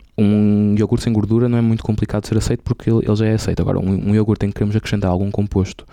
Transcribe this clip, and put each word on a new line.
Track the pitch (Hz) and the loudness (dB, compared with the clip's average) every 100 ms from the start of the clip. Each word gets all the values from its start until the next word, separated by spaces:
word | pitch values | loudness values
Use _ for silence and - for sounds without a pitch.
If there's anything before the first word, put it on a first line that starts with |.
| - - | -8 0
um | 104 104 104 104 104 104 | 2 4 4 2 2 2
iogurte | 104 120 120 | 0 0 0
sem | |
gordura | 107 101 113 123 | 0 0 2 2
não | 120 | 2
é | |
muito | 113 113 | 2 0
complicado | - 107 104 107 | -2 -2 -2 -4
de | - | -2
ser | 110 | -2
aceito | - 120 | 0 -4
porque | - 123 - | -4 -4 0
ele, | 113 - | 0 2
ele | 107 | 0
já | 110 | 0
é | 110 | 0
aceito. | - 87 | -2 -2
Agora, | 92 92 | -2 0
um, | 92 95 101 | 0 0 0
um | |
iogurte | 107 107 104 101 | 2 2 0 -2
em | |
que | - | -2
queremos | 104 107 | -2 -2
acrescentar | - 107 95 | -2 -2 0
algum | 90 98 | 0 -2
composto | 101 104 98 95 - - | -2 -2 0 -2 -6 -20